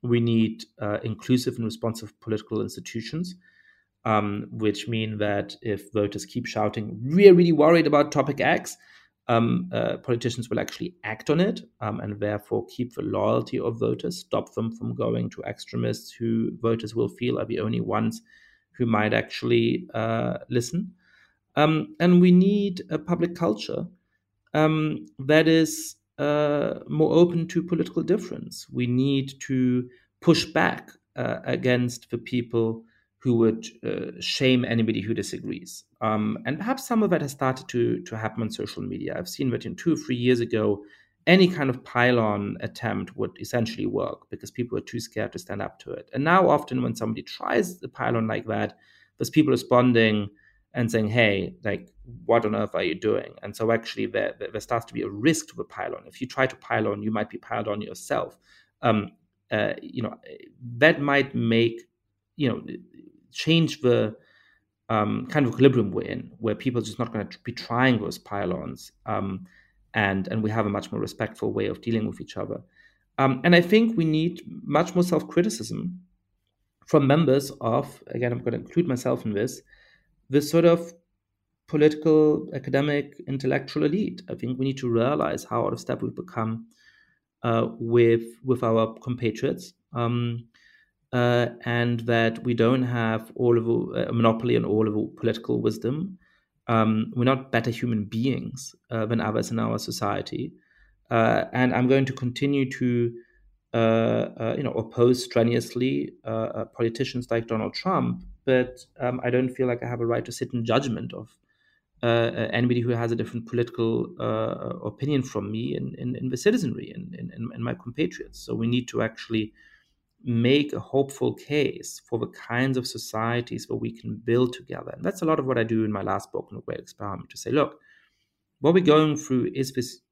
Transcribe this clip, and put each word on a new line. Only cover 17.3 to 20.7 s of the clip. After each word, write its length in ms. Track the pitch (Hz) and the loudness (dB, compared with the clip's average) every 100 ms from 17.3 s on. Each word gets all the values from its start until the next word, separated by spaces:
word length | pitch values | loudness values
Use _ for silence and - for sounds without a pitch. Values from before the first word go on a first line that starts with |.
| 120 | -2
are 60 | 107 | -4
the 140 | 113 | -4
only 200 | 107 117 | -2 -2
ones 420 | 110 104 113 113 _ _ _ _ _ _ | -2 -2 -2 -4 _ _ _ _ _ _
who 80 | 117 | 0
might 260 | 107 107 | 2 2
actually, 760 | 110 - - 123 120 117 120 - 113 | 2 0 -6 0 2 2 0 -4 -6
uh, 420 | 113 113 120 120 - | -2 -2 -2 -4 -2
listen. 440 | 123 117 | -2 -2